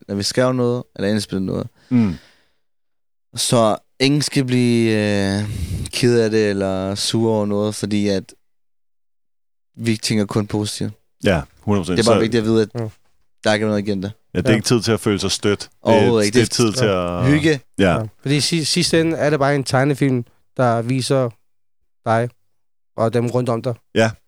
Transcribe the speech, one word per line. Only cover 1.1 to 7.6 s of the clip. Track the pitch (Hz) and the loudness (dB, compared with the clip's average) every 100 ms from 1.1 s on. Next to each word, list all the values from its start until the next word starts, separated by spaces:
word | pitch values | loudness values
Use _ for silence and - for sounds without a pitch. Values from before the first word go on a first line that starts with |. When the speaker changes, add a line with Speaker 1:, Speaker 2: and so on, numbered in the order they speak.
| 107 101 95 92 | -2 -2 -6 -4
Speaker 1:
noget. | 92 101 _ - | -6 -8 _ -2
Speaker 2:
Mm. | 123 104 73 - _ _ _ _ _ _ _ _ _ _ 123 | 0 2 -2 -12 _ _ _ _ _ _ _ _ _ _ -8
Speaker 1:
Så | - 120 110 98 _ - | 0 2 2 0 _ -2
ingen | 135 151 | 2 2
skal | - 143 | 0 -2
blive, | 127 123 123 117 113 | 0 2 2 2 2
øh, | 110 104 101 98 98 107 - - - - | 2 0 0 0 -2 -4 -6 -6 -6 -6
ked | - 123 120 | -2 2 2
af | 110 | 2
det, | 110 107 | 2 0
eller | 98 95 95 95 | 0 -2 -2 -4
sure | 101 - 113 113 110 | -4 -4 -2 0 0
over | 101 | -2
noget, | 101 | -2